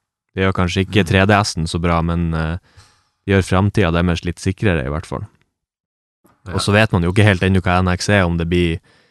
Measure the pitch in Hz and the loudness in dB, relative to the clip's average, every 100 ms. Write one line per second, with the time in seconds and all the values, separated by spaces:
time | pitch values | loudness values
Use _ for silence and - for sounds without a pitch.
0 | _ _ _ 95 95 95 90 95 95 101 | _ _ _ -2 -2 0 -2 -2 0 0
1 | 82 95 98 101 104 - 82 87 87 85 | 2 2 4 2 2 -4 -4 -2 -2 0
2 | 82 85 85 80 80 87 _ - - _ | 0 -2 -2 -2 -4 -6 _ -20 -20 _
3 | _ _ - 98 92 92 101 - 87 85 | _ _ 0 0 2 2 2 2 0 2
4 | 90 80 87 - 95 95 110 82 65 76 | 0 -2 -6 -6 -6 -2 -2 -2 -2 -8
5 | - 67 104 _ _ _ _ _ _ _ | -8 -12 -12 _ _ _ _ _ _ _
6 | _ _ _ _ 92 95 - 101 110 98 | _ _ _ _ -8 -4 0 2 2 0
7 | 85 101 104 92 95 95 92 90 92 90 | 0 2 2 2 2 2 2 0 0 -2
8 | - 104 87 85 82 87 85 80 _ _ | 0 2 2 0 0 0 0 -2 _ _
9 | _ | _